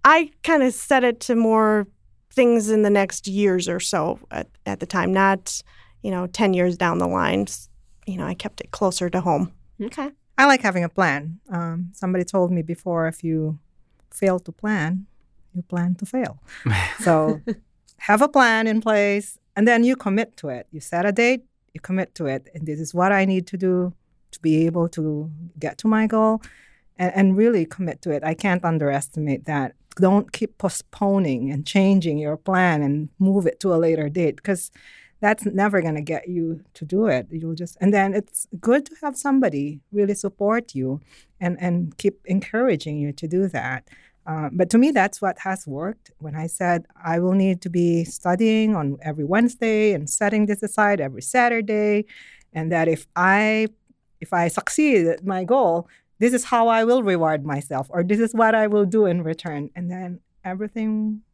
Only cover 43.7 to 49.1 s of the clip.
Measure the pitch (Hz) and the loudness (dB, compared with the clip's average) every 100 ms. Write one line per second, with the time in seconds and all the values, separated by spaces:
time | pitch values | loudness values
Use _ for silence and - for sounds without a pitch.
43.7 | 131 _ - _ _ - 160 151 180 180 | -8 _ -20 _ _ -10 -6 -4 -2 2
44.7 | 226 277 269 196 - 196 175 190 190 - | 4 4 4 0 0 -4 -4 -8 -8 -8
45.7 | 139 175 220 _ _ 151 151 160 - 175 | -8 -8 -10 _ _ -12 -8 -8 -4 0
46.7 | 170 - _ 170 170 180 190 190 180 185 | 0 -4 _ -4 0 2 2 2 0 -2
47.7 | 175 170 170 170 - 180 180 226 220 220 | 0 2 2 -2 -6 -2 2 2 2 2
48.7 | 196 143 139 156 | 0 -2 -4 -8